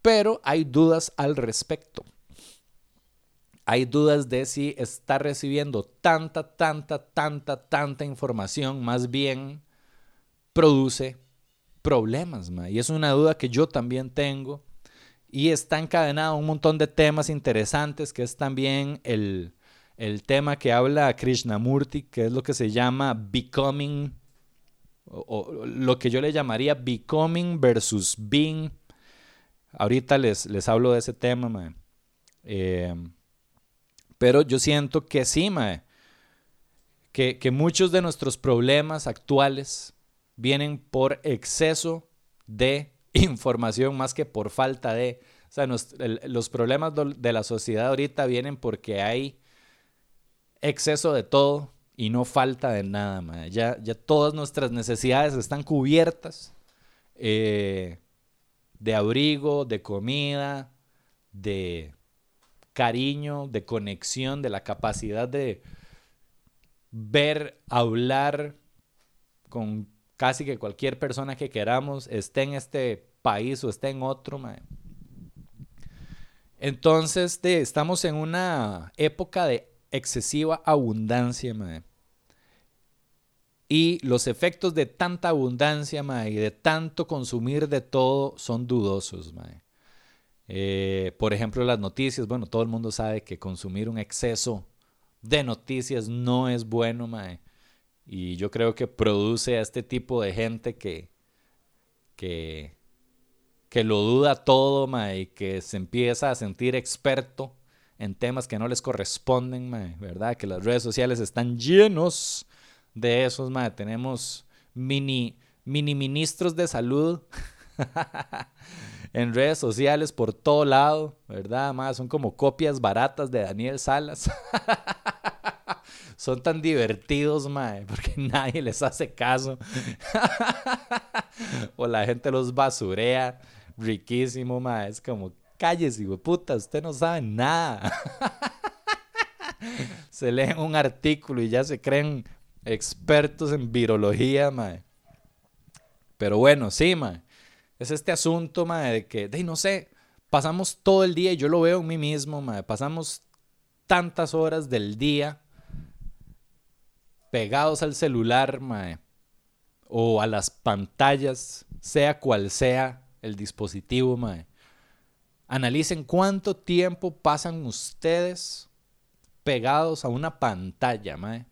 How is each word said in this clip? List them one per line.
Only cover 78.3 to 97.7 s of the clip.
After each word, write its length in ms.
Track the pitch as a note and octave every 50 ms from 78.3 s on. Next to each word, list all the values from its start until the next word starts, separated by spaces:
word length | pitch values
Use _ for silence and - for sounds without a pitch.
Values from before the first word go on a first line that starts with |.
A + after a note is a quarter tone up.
| E3 F3+ F#3 F#3 E3+ D3 A#2+ G#2 G2+ F2 D#2 F2 _
época 500 | - D3+ D3+ D3 - F#3+ - - F#3+ F3
de 220 | D#3 B2 A#2 - _ _ _ _ _
excesiva 720 | - C3+ C3 - - B2+ A2 - - D3 D#3 D#3 D#3+ D#3+ -
abundancia, 880 | - D#3 D3+ C3 A#2 G#2+ A2 A2 G#2+ A#2 B2 B2 A#2+ B2 - - B2 A2+
mae. 280 | A2 G#2 F2+ E2 D#2+ D#2+ _ _ _ _ _ _ _ _ _ _ _ _ _ _ _ _ _ _ _ _ _ _ _ _ _ _ _ _ _ _ _ _ _ _ _ _ _
Y 300 | D3 D#3 E3 E3 F3 E3+ -
los 200 | C3+ B2 B2 -
efectos 480 | C3+ A#2 - - F3 F3 - - F#3 E3
de 120 | D#3+ D3
tanta 440 | B2 - _ F3+ F3 F3+ F3 - F3
abundancia, 720 | E3 D3 C3 B2+ B2 B2 C#3+ D3 D3+ D3 D3 C#3+ - D3 C#3+
mae, 280 | C#3+ C3+ A#2+ A2 G#2+
y 60 | G#2+
de 140 | G#2+ G#2+ G#2+
tanto 560 | - _ _ E3 D#3 D#3+ D#3+ D#3+ - - E3
consumir 600 | - E3 C#3+ B2+ A#2+ - A#2+ A2+ B2 C#3 D3 D#3 D3
de 120 | C#3+ C3+
todo 540 | B2+ - - C3+ C3 C3 C3+ C#3 C#3 C#3 - -
son 280 | - - A#2 A2+ B2
dudosos, 640 | A#2+ B2 A#2+ G#2+ G2+ G2 G2 F#2+ - - F2+ E2 D#2+ D#2+
mae. 340 | E2 D#2+ D#2 D2+ D2+ _ _ _ _ _ _ _ - _ _ _ _ _ _ _ _ _ _
Eh, 640 | G2 F#2+ G2 G2 G2 F#2+ G2 F#2+ G2 F#2+ F#2+ F#2 - _
por 160 | - A2 G#2
ejemplo, 300 | G2+ A2+ A2 G#2 B2+ B2
las 140 | B2 B2 A2+
noticias. 480 | G2+ G2 - - C3+ C3+ B2+ C3+ B2
Bueno, 200 | G#2 A#2+ B2+ A2
todo 160 | F#2 - A2+ A2+
el 60 | A#2
mundo 240 | A2+ A2+ A2+ A2+ G#2
sabe 300 | - A2+ A2 G#2+ G#2+ -
que 160 | - F#2 E2+
consumir 500 | - F#2+ F#2 F2 - G2 F#2 G2 G#2+ A2+
un 100 | A2+ A2+
exceso 680 | G#2 - - - - B2 A#2 G#2 - B2+ A2+ G2+ F2 - _ _ _ _ _ _ _ _ _ _ -
de 200 | A2 C3 D3 C#3+
noticias 640 | B2+ A2+ - _ - C3+ C3 B2 B2+ C#3 B2 A2 G#2+
no 400 | A#2 A#2+ B2 B2 B2 B2+ C3 B2+
es 200 | B2 A#2+ A#2 A2
bueno, 380 | A2 A#2 A#2 A#2 A#2 A#2+ A#2+
mae. 340 | A#2 A#2 A2 G2+ F#2 F2+ E2+ _ - _ _ _ _